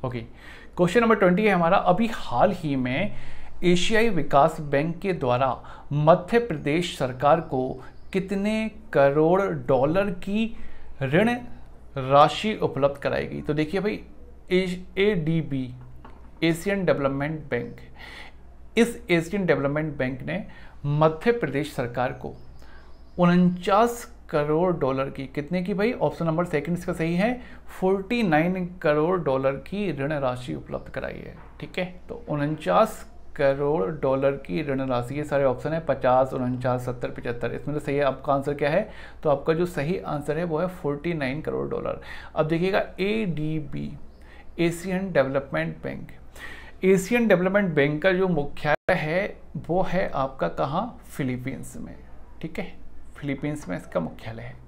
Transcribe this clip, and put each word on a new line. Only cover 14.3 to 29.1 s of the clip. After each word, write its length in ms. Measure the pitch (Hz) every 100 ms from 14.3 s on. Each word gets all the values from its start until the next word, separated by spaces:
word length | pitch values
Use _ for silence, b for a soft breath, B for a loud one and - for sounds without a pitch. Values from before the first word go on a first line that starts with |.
| - -
ए-, 340 | 185 185 180 - -
एडीबी, 760 | 202 208 156 165 135 135 127 127 - - - - - -
एशियन 420 | 165 165 196 196
डेवलपमेंट 680 | 180 156 139 139 143 160 -
बैंक, 260 | 120 - - - - B B B B - - - -
इस 240 | 233 - -
एशियन 360 | 170 165 202 180
डेवलपमेंट 500 | 143 139 147 156 139
बैंक 260 | 127 127
ने 240 | 143 170 - B B B 143
मध्य 460 | 147 156 156 240
प्रदेश 400 | 233 175 139 147
सरकार 400 | - 120 127 127
को 220 | 123 - - - - B B B B - -
उनचास 960 | 175 175 180 180 - 196 240 240 - - -
करोड़ 460 | 156 147 156 185 165
डॉलर 340 | 139 135 139
की, 160 | - 135
कितने 360 | - 147 180
की 120 | 180
भाई? 180 | 185 214
ऑप्शन 340 | 247 151 - 170
नंबर 180 | 160
सेकंड 340 | 175 147 147 175
इसका 140 | -
सही 220 | 170 160
है, 260 | 175 214 247 B B - -
फ़ोर्टी 420 | 190 196 196 240
नाइन 560 | 214 151 170 185 180 -
करोड़ 380 | 156 151 160